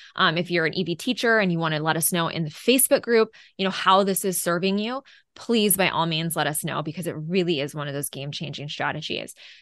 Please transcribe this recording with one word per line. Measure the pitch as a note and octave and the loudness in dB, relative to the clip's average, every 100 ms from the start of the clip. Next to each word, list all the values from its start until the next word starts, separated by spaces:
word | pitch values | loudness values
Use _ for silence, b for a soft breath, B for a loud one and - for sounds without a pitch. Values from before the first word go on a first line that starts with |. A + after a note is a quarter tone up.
| b | b
Um, | - F3+ E3 | 0 0 2
if | F3+ | 0
you're | F3 | 0
an | D#3+ | 0
E | - | 0
B | E3+ | -4
teacher | F3 - B3 A#3+ A3 | -4 -4 0 2 4
and | F#3+ | 4
you | E3+ | 2
wanna | D#3+ D3+ | 0 0
let | D#3+ D#3 | 0 0
us | D#3+ | 0
know | F3 E3 | 0 0
in | - | -2
the | D3+ | -6
Facebook | - - C4 - C#4 | -2 4 4 4 2
group, | - A3+ A3 b b b | 4 4 4 b b b
you | |
know, | F#3+ | -4
how | - F#3 F#3+ | 0 4 6
this | G3 F#3 | 6 2
is | G3 F3 | -2 -2
serving | F3 E3+ F#3+ G3+ | 0 0 0 0
you, | A3 C4 - b b | -2 -6 -10 b b
please, | - - A#3 G#3 F#3 | -10 0 2 4 4
by | F3+ | 2
all | - E3 | 0 0
means, | D#3+ E3 D#3+ | -2 -2 -2
let | D3 | -2
us | D3 | -2
know, | D#3 C#3 | -4 -4
because | D#3 D3+ E3 | -6 -6 -8
it | D3 | -6
really | D#3 F#3+ E3+ D3+ | -2 0 0 0
is | C#3+ | -2
one | D#3 C#3+ | -6 -6
of | |
those | C#3 C#3+ | -6 -8
game-changing | C#3 C#3+ C#3 D3 C#3 D3 | -10 -10 -8 -10 -10 -10
strategies. | - C#3+ D3 D#3 - - - b b | -6 -4 -4 -8 -8 -10 -16 b b